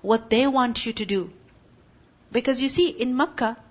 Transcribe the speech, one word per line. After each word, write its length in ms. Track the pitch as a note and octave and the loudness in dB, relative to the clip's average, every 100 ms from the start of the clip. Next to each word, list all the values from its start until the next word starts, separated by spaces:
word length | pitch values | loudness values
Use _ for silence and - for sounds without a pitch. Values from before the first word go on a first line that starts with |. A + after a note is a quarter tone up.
what 280 | G3 A3+ A3+ | 0 0 2
they 160 | A3 C#4 | 2 4
want 400 | C4 B3 A#3 A3+ | 2 0 -2 -6
you 60 | |
to 100 | A3 | -6
do. 260 | G3+ G3 F3 - - _ _ _ _ _ _ _ _ | -4 -4 -4 -12 -20 _ _ _ _ _ _ _ _
Because 320 | A#3+ A#3+ B3+ | -2 0 0
you 60 | C4+ | 0
see, 200 | F4 F4 | 2 0
in 280 | - B3 B3+ | 0 -2 0
Makkah, 400 | D4 - A3 A#3+ - | -2 -2 -4 -4 -14